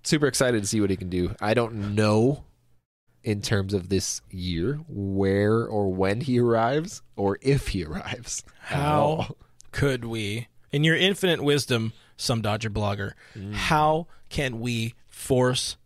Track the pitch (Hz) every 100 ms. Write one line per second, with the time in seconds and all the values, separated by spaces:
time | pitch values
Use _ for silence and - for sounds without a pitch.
0 | - 156 143 - 127 117 101 113 101 95
1 | 92 90 90 98 104 113 117 113 101 104
2 | 107 107 120 147 - _ _ _ _ _
3 | _ _ - 104 - 104 98 101 90 95
4 | - - - 92 90 82 95 147 160 107
5 | 98 95 98 98 104 113 113 107 98 92
6 | 95 107 127 123 120 113 117 147 180 -
7 | - - 101 98 131 139 - 101 80 78
8 | - - 117 - - - - 139 143 151
9 | 147 165 - - - _ - - 139 131
10 | 117 113 104 107 120 - - 143 156 165
11 | 185 196 185 165 143 143 - 120 113 -
12 | - - - 120 107 107 110 107 104 101
13 | 101 - - 110 98 104 - 156 151 156
14 | 170 - - - 131 117 123 117 113 -
15 | - - - 127 127 127 - -